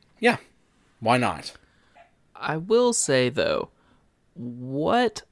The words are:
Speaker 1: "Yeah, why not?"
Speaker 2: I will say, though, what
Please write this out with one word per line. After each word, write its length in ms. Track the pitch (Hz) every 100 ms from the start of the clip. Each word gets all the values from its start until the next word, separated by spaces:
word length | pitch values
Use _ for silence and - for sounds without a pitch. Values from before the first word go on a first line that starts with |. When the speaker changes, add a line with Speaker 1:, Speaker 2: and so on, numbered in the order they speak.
| _ -
Speaker 1:
"Yeah, 160 | 233 - - _ _ _ _ -
why 160 | 110 123
not?" 340 | 107 78 - - _ _ _ _ _ _ _
Speaker 2:
I 220 | - -
will 380 | 160 185 233 247
say, 340 | 226 - 131 123
though, 440 | 123 - 73 - _ _ _ _ _ _
what 880 | - 123 123 127 139 165 240 233 - -